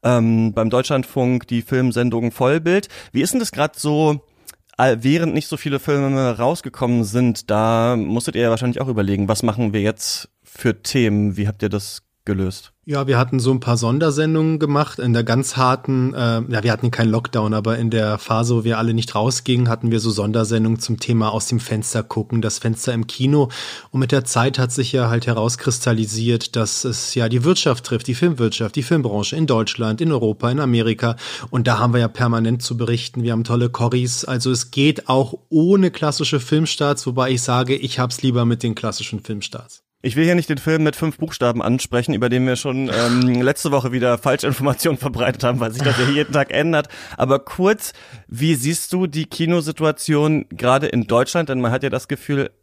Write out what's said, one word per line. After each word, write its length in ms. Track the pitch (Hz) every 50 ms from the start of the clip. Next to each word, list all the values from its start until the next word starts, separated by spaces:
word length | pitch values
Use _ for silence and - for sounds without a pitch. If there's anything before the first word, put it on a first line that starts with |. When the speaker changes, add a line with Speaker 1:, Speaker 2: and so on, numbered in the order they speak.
Speaker 1:
ähm, 500 | - 117 123 120 113 113 113 113 113 113 104
beim 160 | 117 110 113
Deutschlandfunk 760 | 117 123 131 - 151 131 127 - - 135 127 123 127 123 -
die 160 | - 120 117
Filmsendung 680 | 113 - 135 127 127 127 110 117 123 123 117 117 117 117
Vollbild. 560 | - - 131 127 143 165 160 170 180 202 202 - - - - -
Wie 80 | - 131
ist 100 | 147 180 -
denn 60 | 254
das 120 | 233 -
grad 260 | - - 147 156 - -
so, 440 | - 151 151 151 156 151 151 143 - _ _ _ _ - - _ _ _ - -
äh, 180 | 123 135 120 113
während 340 | 113 131 147 170 165 160 160
nicht 140 | 160 151 -
so 80 | 160
viele 220 | 143 - 151 139 139
Filme 600 | - - 143 143 139 135 135 135 131 123 117 107
rausgekommen 640 | 120 131 170 170 - 135 - - 131 120 123 120 113
sind? 460 | 101 101 123 127 120 110 - - -
Da 460 | 107 107 110 113 117 113 113 120 123
musstet 380 | 113 104 73 107 120 120 - -
ihr 80 | -
ja 80 | 120 117
wahrscheinlich 300 | 113 113 127 123 120 -
auch 80 | 139 131
überlegen, 400 | 120 107 101 98 101 98 101 98
was 140 | 135 -
machen 300 | - 113 107 113 120 107 101
wir 60 | 110
jetzt 460 | 98 107 110 - - - - - - - _ _
für 400 | _ - - - - 127 104 -
Themen? 540 | _ - - 139 117 110 104 104 104 104 92
Wie 120 | 98 101 101
habt 140 | 104 101
ihr 60 | - 104
das 340 | 95 101 98 - - - _ _ _ _ _
gelöst? 480 | - 101 95 95 92 92 - - - _ _ _
Speaker 2:
Ja, 220 | - 147 139 135 131
wir 100 | 135 120
hatten 220 | 131 123 139 131
so 100 | 117 131
ein 60 | 131 127
paar 160 | 123 120 120
Sondersendungen 840 | 117 117 113 123 143 165 160 139 143 156 156 160 156 156 160 160 151
gemacht 380 | 156 147 143 143 147 - - -
in 120 | 120 120
der 120 | 117 117 117
ganz 320 | 117 113 127 135 - -
harten, 580 | 131 131 127 127 131 - - 135 127 127 127 -
äh, 260 | - 123 117 117 113 117 127
ja, 140 | 120 107
wir 80 | 104 120
hatten 180 | 110 110 - 120
keinen 180 | 120 - 113 113
Lockdown, 420 | 107 117 117 - - 120 107 107 110
aber 240 | 107 107 113 113 120
in 120 | 117 113
der 280 | 110 113 107 107 107 101
Phase, 360 | - - 113 110 117 117 123
wo 80 | 117 110
wir 140 | 117 113 110
alle 160 | 113 117 113
nicht 200 | 113 117 - -
rausgingen, 520 | 107 107 127 127 - - - 127 120 123 120
hatten 220 | 117 113 - 117
wir 80 | 113 113
so 120 | 107 113
Sondersendungen 680 | 107 104 101 107 107 117 113 104 117 113 110 110 113 110
zum 180 | - - 117 113
Thema 320 | - - 120 113 110 107
aus 140 | 107 110 -
dem 120 | - 123 110
Fenster 440 | - - 110 107 107 - - 113 110
gucken, 360 | - - 113 107 - - 113
das 160 | 110 110 - -
Fenster 340 | - 117 113 - - -
im 140 | 120 113 113 117
Kino. 400 | - - 131 135 143 147 139 120 - - - - - - - -
Und 80 | - 131
mit 120 | 131 123
der 120 | 135 135 127
Zeit 340 | - - 120 117 143 131 -
hat 100 | 127 123
sich 200 | 123 - 127 120
ja 160 | - 131 123 113
halt 160 | 117 117 117
herauskristallisiert, 1300 | 123 117 113 107 120 113 - - 131 120 - - 123 117 110 110 104 107 110 113 120 117 110 - - -
dass 280 | 123 110 104 - - -
es 300 | 127 120 - - - -
ja 140 | 127 117 113
die 140 | 117 123 120
Wirtschaft 400 | 160 185 - - 147 127 123 -
trifft, 220 | - 123 113 -
die 80 | - 123
Filmwirtschaft, 640 | 123 175 175 160 123 120 110 - - 113 104 -
die 60 | 139
Filmbranche 520 | 117 - 175 156 131 113 101 104 101 - -
in 100 | 160 160
Deutschland, 540 | 139 127 113 113 - - - 117 110 110 113
in 120 | 165 165
Europa, 380 | 151 123 117 107 107 - - 120
in 100 | 127 143
Amerika. 560 | 151 131 117 117 113 113 110 - - 117 117 120 - - - - - -
Und 160 | - 127 120
da 120 | 123 117 113
haben 140 | 120 123
wir 80 | 117 123
ja 80 | 117 110
permanent 540 | - - 123 117 117 113 113 113 120 123
zu 140 | 123 - 120
berichten. 460 | 117 120 110 120 117 120 - - 127
Wir 100 | 117 120
haben 120 | 117 113 117
tolle 240 | 117 120 120 120 120
Corris. 540 | 120 - 120 120 117 123 123 123 123 - -
Also 260 | - 131 123 120 131
es 200 | 127 120 - -
geht 380 | - 135 139 151 131 - - -
auch 260 | 131 131 131 123 - - _ _
ohne 420 | 160 156 160 180 196 196 185 180
klassische 480 | - - 165 151 143 - 151 - - 139
Filmstarts, 640 | 120 - 151 151 160 151 - - 151 143 143 139 -
wobei 240 | 135 123 131 127 131
ich 120 | 131 123
sage, 320 | - - 123 123 127 123 135
ich 240 | 139 - 123 - -
hab's 240 | 127 123 120 -
lieber 220 | - 131 120 120 120
mit 180 | 117 117 117
den 120 | - 120 107
klassischen 460 | - - 110 98 - - - - 101
Filmstarts. 600 | - - 110 104 - - - 117 117 - - - _ _ _ _ -
Speaker 1:
Ich 120 | 127 107
will 80 | 143 165
hier 100 | 165 180
nicht 140 | 175 156 -
den 100 | 156 139
Film 240 | - 160 160 160
mit 140 | 156 151 147
fünf 220 | - 165 160 151 -
Buchstaben 440 | 156 160 - - 131 120 117 117
ansprechen, 500 | - 110 120 131 - - - 120 120 -
über 160 | 147 104 120 123
den 160 | 120 127 127
wir 120 | 131 127
schon, 340 | 123 - 143 127 131 135 127
ähm, 480 | - 113 120 120 120 123 127 127 123 123
<laughs> 0 |
letzte 280 | 127 131 113 - - 143
Woche 220 | 139 139 123 127
wieder 260 | 123 127 120 123 120 113
Falschinformationen 800 | - 143 131 143 - 139 131 - 135 143 135 - - 165 147 -
verbreitet 460 | - 143 117 113 120 - 123 - -
haben, 160 | 123 123 117
weil 100 | 117 113
sich 100 | 113 123
das 140 | 139 131 117
ja 120 | 123 127 135
jeden 240 | 143 147 151 -
Tag 180 | 135 147 139 -
ändert. 380 | - 113 151 165 165 151 143 - - - - - -
Aber 220 | - - 131 135 135
kurz, 540 | - - - - 180 196 214 208 - - - - - - - 113 -
wie 300 | - - 117 143 160 160
siehst 360 | 131 120 147 170 165 - -
du 140 | - 185 185
die 200 | 170 139 160 156
Kinosituation 1200 | - - - 165 165 175 175 156 151 160 - 156 156 151 - - - 151 147 147 156 156 143 - _
gerade 380 | - - 120 123 127 139 147 -
in 180 | - 123 110
Deutschland? 420 | 104 117 117 131 - - 175 165 143
Denn 120 | 135 127
man 100 | 123 117
hat 140 | 120 131 135
ja 60 | 139
das 180 | - 131 - _
Gefühl 420 | 143 135 - - 143 139 - - _ _